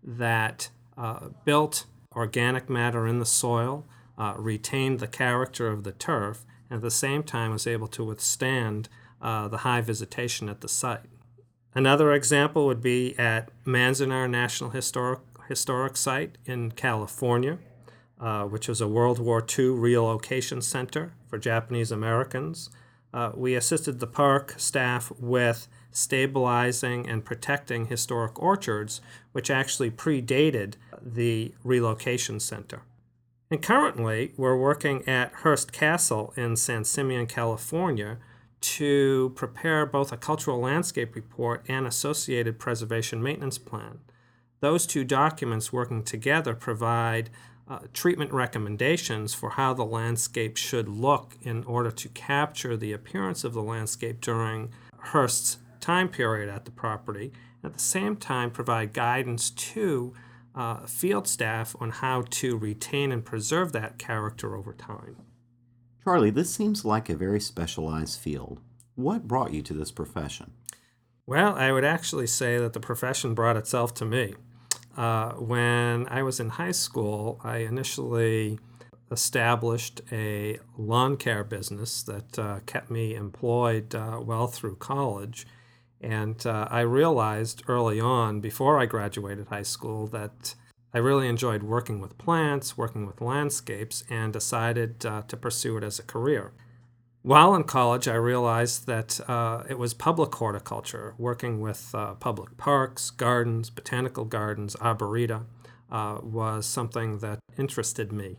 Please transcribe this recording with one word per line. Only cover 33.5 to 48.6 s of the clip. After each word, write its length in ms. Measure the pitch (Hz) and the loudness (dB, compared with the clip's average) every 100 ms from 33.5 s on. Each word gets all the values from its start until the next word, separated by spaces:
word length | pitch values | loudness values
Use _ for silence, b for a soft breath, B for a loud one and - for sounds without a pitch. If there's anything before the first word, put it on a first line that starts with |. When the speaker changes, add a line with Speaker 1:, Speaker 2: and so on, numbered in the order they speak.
Speaker 1:
And 100 | 156 | -4
currently, 720 | 160 247 302 - 113 110 120 - | 4 4 4 2 0 0 -2 0
we're 200 | 131 127 | 4 6
working 520 | 135 147 151 135 131 | 6 4 2 0 2
at 240 | 131 123 - | 2 2 2
Hearst 300 | 160 147 - | 4 4 2
Castle 600 | - 156 165 - 110 107 - | 2 4 4 2 0 -2 -2
in 180 | 120 | 0
San 300 | 113 - 117 | 0 0 0
Simeon, 420 | 107 - 135 127 117 | 0 0 0 0 -2
California, 920 | - 117 110 - 160 180 120 104 117 B B B _ | -2 -2 -2 -4 -2 0 0 -4 -8 B B B _
to 720 | - - 147 143 135 135 131 | -6 0 4 6 6 6 2
prepare 500 | 127 127 - 165 156 147 | 0 -8 -2 2 2 2
both 260 | 139 139 | 2 0
a 40 | 120 | -4
cultural 440 | - 151 - 127 | -2 -2 0 0
landscape 560 | 123 151 170 - 117 113 | 2 0 0 -2 -4 -6
report 480 | 110 - 120 120 - | -14 -4 -2 -2 -4
and 180 | 131 | -4
associated 760 | 131 117 143 147 - 123 117 113 | -2 -2 -2 -2 -2 0 0 -2
preservation 600 | - 117 110 113 113 117 | -4 -4 -2 -2 -2 -2
maintenance 380 | 127 156 139 135 | -4 -2 -4 -6
plan. 400 | - 107 107 - - b b b b _ | -10 -12 -12 -16 -20 b b b b _
Those 260 | 139 165 - | 2 2 2
two 160 | 147 | -2
documents 680 | 127 135 151 156 127 110 110 | 2 4 4 2 -2 -2 -2
working 320 | 123 120 117 | -4 -2 -4
together 500 | 110 110 127 151 147 | -4 -4 2 2 2
provide, 760 | 117 - 110 117 117 117 113 113 B B B - | -4 -4 -2 0 2 2 0 -4 B B B -14
uh, 140 | 131 - | -12 -12
treatment 400 | - 175 175 143 | 0 0 2 0
recommendations 1000 | 139 123 113 | 0 -2 -2